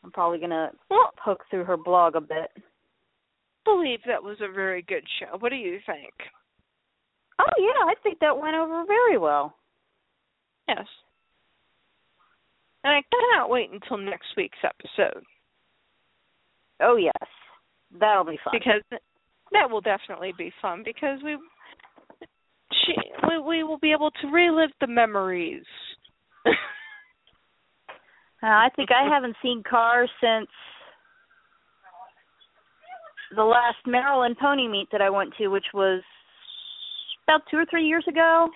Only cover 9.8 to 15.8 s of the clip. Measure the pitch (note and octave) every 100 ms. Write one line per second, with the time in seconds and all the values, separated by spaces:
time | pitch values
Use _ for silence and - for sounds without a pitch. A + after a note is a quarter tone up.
9.8 | _ _ _ _ _ _ _ _ - B3
10.8 | G#3+ - _ _ _ _ _ _ _ _
11.8 | _ _ _ _ _ _ _ _ _ _
12.8 | C4+ D4 C#4+ A#4+ A#4+ G#4+ B3 B3 G#3+ G3
13.8 | - G#3+ G3 F3+ - - G3+ - - -
14.8 | - - G3 - _ _ _ _ _ _